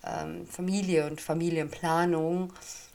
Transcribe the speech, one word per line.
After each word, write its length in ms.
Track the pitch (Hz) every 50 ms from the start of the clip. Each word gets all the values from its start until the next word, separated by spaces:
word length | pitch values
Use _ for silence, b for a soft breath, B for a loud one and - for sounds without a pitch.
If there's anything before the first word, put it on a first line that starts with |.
| -
ähm, 420 | - - - 78 80 80 87 87
Familie 600 | - - - 180 185 190 202 196 185 175 156 147
und 140 | 147 151 151
Familienplanung 1300 | - - 156 165 170 170 165 160 151 151 - - - 165 160 170 175 175 170 160 160 160 175 180 185 180 185 B B B B B B B